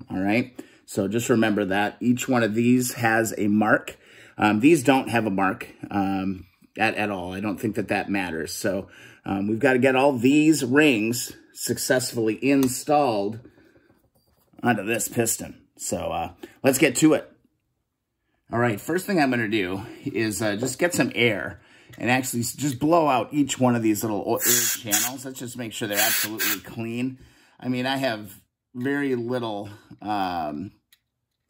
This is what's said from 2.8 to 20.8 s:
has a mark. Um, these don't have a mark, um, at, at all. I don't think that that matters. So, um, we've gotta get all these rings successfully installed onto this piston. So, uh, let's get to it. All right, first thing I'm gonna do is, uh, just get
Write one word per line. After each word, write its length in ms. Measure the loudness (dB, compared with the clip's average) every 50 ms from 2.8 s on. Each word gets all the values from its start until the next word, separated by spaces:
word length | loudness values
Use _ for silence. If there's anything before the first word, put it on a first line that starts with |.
| 2 -2 -4
has 400 | -2 0 2 2 2 2 0 -2 -2
a 100 | 0 2
mark. 480 | 4 4 4 4 4 2 0 -4 -16 -18 _ -20 -20 -20 -20 -12 -4 0
Um, 220 | 2 2 4 6
these 220 | 6 6 6 6 4
don't 260 | 4 4 4 2 0
have 180 | 0 0 0
a 40 | 0
mark, 380 | 0 0 0 0 0 -4 -8 -16 -16 -16 -10 -4
um, 560 | -2 0 0 0 0 -2 -2 -4 -4 -6 -10 _ _ _ _ _ -6 -2
at, 160 | -2 0 0
at 160 | 0 -2 -4
all. 220 | -4 -4 -6 -6 -6
I 80 | -4
don't 180 | -4 -4 -4 -2
think 180 | -2 -4 -2
that 120 | -2 -2 -2
that 220 | -2 -2 -2 -2
matters. 420 | -2 -2 -2 -2 -4 -6 -6 -8 -6
So, 360 | -4 -2 -2 -2 -2 -6 -8 -14 -20 -20 -20 -20 _ -8
um, 220 | -4 -4 -2 -2
we've 120 | -2 -2 2
gotta 200 | 2 2 4 4
get 180 | 4 4 4
all 160 | 4 4 4 4
these 520 | 4 4 4 6 6 6 6 4 4 2
rings 720 | 2 4 6 6 6 4 4 0 -2 -2 -4 -6 -10 -12 -18 -20 _ -14
successfully 840 | -8 -4 -4 -4 -2 0 0 2 2 0 -2 -4 -2 -2 -2 -2 0 0
installed 1000 | 2 4 4 2 2 0 -4 -2 2 2 4 4 2 0 0 -2 -4 -6 -8 -14 -18 _ _ _ _ _ _ _ _ _ _ _ _ _ _ _ _ _ _ _ _ _ -4 0
onto 220 | 0 0 0 0
this 240 | -2 -2 -2 -4 -4
piston. 540 | -2 -2 0 0 -2 -4 -6 -12 -14 -18 _ _ _
So, 220 | -12 -8 -6 -6 -4
uh, 340 | -4 -4 -4 -4 -6 -6 -10 -14 -20 -20 -10 _ 0
let's 160 | 2 2 4
get 180 | 2 2 2
to 180 | 4 4 4 4
it. 160 | 4 0 -6 _ _ _ _ _ _ _ _ _ _ _ _ _ _ _ _ _ _ _ _ _ _ _ -6
All 80 | -2 0
right, 220 | 0 0 0 -2
first 260 | -4 -4 -4 -4 -2
thing 140 | 0 0 2
I'm 100 | 2 2
gonna 180 | 2 0 0 0
do 340 | 0 0 0 0 -2 -6 -8 -10 -12 -12 -10
is, 380 | -6 -2 -2 -2 -2 -2 -2 -2
uh, 140 | -2 -2
just 220 | -2 -4 -4 -2
get 160 | 0